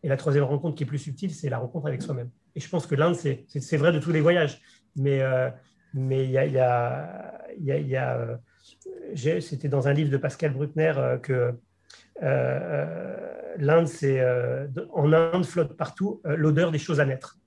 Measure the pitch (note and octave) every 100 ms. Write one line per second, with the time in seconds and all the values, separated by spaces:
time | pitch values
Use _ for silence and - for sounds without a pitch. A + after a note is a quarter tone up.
0 | D#3+ C3+ D#3 C#3 C3+ C#3+ E3 D3 C3 C#3+
1 | D3+ B2 F#3+ D#3 D3 A#2+ A#2+ E3+ C3+ B2
2 | - C3 B2 _ _ - - E3+ - C#3
3 | E3 E3+ D3 B2+ - C#3+ B2+ D#3 D#3+ D#3
4 | D#3+ D#3+ D#3 F3 D3 - _ _ _ -
5 | C#3 C3+ C3 B2+ B2+ B2 _ _ _ C3+
6 | C3 C3 C3 C3 C#3+ C3 B2+ A#2+ A#2+ C3
7 | D#3 F#3 - - - - C#3+ D3 C#3+ C3
8 | C3 B2 A#2 A#2+ _ _ _ _ - -
9 | - E3+ C3 F3 - C3+ D3 C#3 C3 C#3+
10 | D3+ C3+ C3+ - D#3 C3 D3 D#3 D#3 C#3
11 | B2+ B2+ - B2+ B2 A#2+ _ _ _ -
12 | _ - D3 C3+ C3 C3 E3+ D3 D3+ E3
13 | - - - - - - C#3+ E3 D#3+ -
14 | C#3 C3+ B2+ B2 B2 C3 C#3 C3+ - F3
15 | D3 D#3+ E3 F3+ F3 F3 D3 - - -
16 | G3 - D#3+ D#3 D#3 D3+ F3 D3+ - D3
17 | C#3+ C3 - -